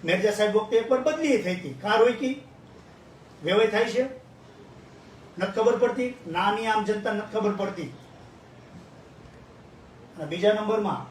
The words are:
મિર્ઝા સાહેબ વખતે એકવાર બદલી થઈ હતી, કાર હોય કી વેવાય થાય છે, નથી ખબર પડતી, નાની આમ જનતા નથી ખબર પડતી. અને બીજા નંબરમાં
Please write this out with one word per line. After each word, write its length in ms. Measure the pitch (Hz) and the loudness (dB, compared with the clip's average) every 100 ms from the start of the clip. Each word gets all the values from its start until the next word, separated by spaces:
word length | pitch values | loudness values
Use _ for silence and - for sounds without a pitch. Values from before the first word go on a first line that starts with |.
| 165 | 0
મિર્ઝા 260 | 185 208 | 2 2
સાહેબ 240 | 208 214 208 | 2 2 2
વખતે 220 | 214 226 | 2 0
એકવાર 240 | 220 254 | 2 2
બદલી 360 | 294 311 311 240 | 2 0 2 2
થઈ 180 | 180 180 | 0 -6
હતી, 140 | 151 | -8
કાર 300 | 127 208 220 | -8 0 4
હોય 120 | 240 | 4
કી 300 | 233 262 269 - - - - - - - - - - | 4 -4 -4 -12 -20 -20 -20 -20 -20 -20 -20 -20 -10
વેવાય 240 | 151 202 220 | 0 2 4
થાય 180 | 208 233 | 2 0
છે, 180 | 240 262 - - - - - - - - - - - - - | 0 -2 -6 -20 -20 -20 -20 -20 -20 -20 -20 -20 -20 -18 -6
નથી 120 | 185 | -4
ખબર 260 | 220 233 - | 2 2 4
પડતી, 400 | 240 262 247 - 175 | 2 0 -4 -6 -6
નાની 360 | 170 196 214 226 | -2 0 0 0
આમ 180 | 220 196 | 0 0
જનતા 280 | 208 214 | -2 -2
નથી 240 | 202 214 - | -4 -4 -2
ખબર 140 | 202 | -2
પડતી. 420 | 196 190 - 147 - - - - - - - - - - - - - - - - - - - - - - - | -2 -6 -6 -12 -12 -20 -20 -20 -20 -20 -20 -20 -20 -20 -20 -20 -20 -20 -20 -20 -20 -20 -20 -20 -20 -20 -12
અને 80 | 151 | -8
બીજા 280 | 170 202 | 0 2
નંબરમાં 520 | 214 214 220 208 135 - | 2 0 -2 -2 -6 -10